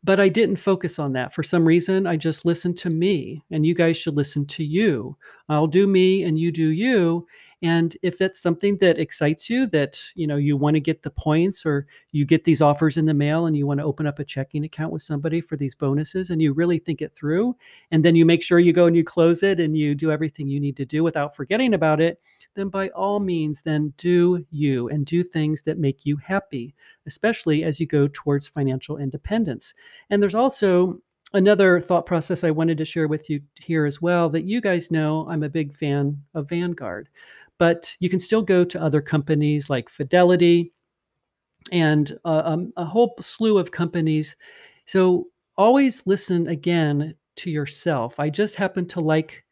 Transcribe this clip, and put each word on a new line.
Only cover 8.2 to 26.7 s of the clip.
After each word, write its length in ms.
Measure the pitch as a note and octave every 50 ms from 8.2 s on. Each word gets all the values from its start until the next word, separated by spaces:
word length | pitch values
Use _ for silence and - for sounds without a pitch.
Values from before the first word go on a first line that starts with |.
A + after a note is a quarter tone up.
| F#3+ F#3 - -
something 360 | - F3 E3+ E3 - G3+ G3+ F#3+
that 200 | G3 F3+ E3 D#3
excites 500 | D#3+ - - - D#3 D3 D#3 - - -
you, 180 | A3+ B3+ C4+ A3+
that, 340 | - D#3 C#3+ C3+ - - - - -
you 100 | F#3+ E3
know, 80 | D3+ D3
you 220 | C#3+ C#3+ D3 D3
wanna 240 | C#3 C#3 D3 D#3 D#3
get 220 | C#3+ E3 D#3 - _
the 80 | D3
points 540 | - - - D#3 D3+ D#3+ E3+ G3 F#3 - -
or 220 | D#3+ D3 C#3 C#3 _ _ - _ _
you 140 | - D3+ C#3+
get 180 | C#3 E3 D#3 -
these 180 | - D#3+ B2+
offers 360 | D#3 D3 D3 D3 E3 D#3 C#3
in 100 | E3 D#3
the 80 | D#3 D#3
mail 320 | C#3+ C#3+ D3 D3+ E3 E3+
and 100 | E3 D#3
you 120 | D3 C#3+ C#3
wanna 180 | C#3+ C#3 D3
open 180 | D#3 C#3 - D#3
up 140 | D3 C#3+ C#3+
a 60 | C#3+
checking 400 | C#3 - C#3 C3+ - - D3+ D3
account 280 | D#3 - - D#3 D#3+ E3
with 100 | D#3+ -
somebody 380 | - D#3+ C#3+ C#3+ E3 D#3 E3+
for 160 | D#3+ _ -
these 200 | C#3 C#3+ C3+ -
bonuses 540 | _ - C#3 C#3 D3 D#3 - - F#3 F#3 F3
and 120 | F3 D#3 D#3+
you 100 | D3+ C#3
really 280 | D3 E3+ F3 F3+ D#3+
think 200 | _ - D#3+ -
it 140 | D#3 D3+ _
through, 420 | _ - D3 D#3 F3+ G#3+ B3 B3 _ _ - - - _ _ -
and 120 | D#3+ D#3
then 120 | E3+ E3
you 100 | E3 E3
make 160 | E3 E3+ E3+ -
sure 160 | - F3 E3+
you 140 | F3 F3 E3
go 140 | F3 F3
and 100 | E3+ E3+
you 80 | E3+ D#3+
close 400 | - - - E3 E3 E3+ E3+ -
it 160 | G3 F#3+ E3+
and 160 | E3+ D#3 D3+
you 180 | D#3 D3+ D3 D3
do 160 | C#3+ D#3+ D#3+
everything 380 | D3+ D3+ D#3+ D#3 - - D3+ C#3
you 100 | C#3 C#3+
need 180 | C#3+ C#3+ C3+
to 80 | - C#3
do 200 | B2+ - D3+ E3
without 320 | E3 D#3 D#3 C#3+ D3 -
forgetting 360 | - C#3+ - F#3+ A3+ C4 B3+ G#3+
about 280 | F3 E3 D#3 D3+ D3+
it, 200 | D#3+ E3+ E3 _ _ _ _ _ - _ _
then 140 | - G3 G3
by 200 | F#3 G3 G3 F#3
all 320 | - F3 F#3+ G3 G3+ G#3
means, 420 | G3+ F#3+ F3 E3 D#3 D3+ D3+ - -
then 320 | D#3+ D#3 D3+ D3+ D3+ C#3
do 480 | - - F3 F3 F3 F3 F3 F3+ F3 D3+ _
you 380 | - D3 D3 C#3+ C3+ B2 A#2+ A#2
and 180 | D3 D3+ C#3
do 160 | C#3+ E3 E3+ F3
things 400 | F3+ _ D#3+ D3+ D3+ D#3 D3+ -
that 160 | - D#3 E3+
make 260 | D#3 C#3 C3+ _ -
you 120 | C#3+ D3
happy, 580 | D3 - - F#3+ G3 G3 _ - C3 A#2 B2